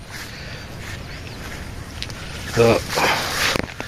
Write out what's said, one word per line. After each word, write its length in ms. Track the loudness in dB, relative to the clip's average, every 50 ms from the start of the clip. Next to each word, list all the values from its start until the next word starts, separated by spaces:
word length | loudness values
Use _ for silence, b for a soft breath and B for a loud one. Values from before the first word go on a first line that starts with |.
| -14 -12 B B B B B B B B B B B B B -10 -8 -8 -8 -8 -8 -10 -10 -10 -10 -10 -10 -8 -8 -8 -8 -8 -8 -8 -8 -8 -10 -8 -8 -8 -6 -6 -6 -8 -8 -8 -8 -6 -6 -2 6
তো 100 | 8 8 8 8 6 4 2 2 B B B B B B B B B B B B 4 2 0 -4 -8 B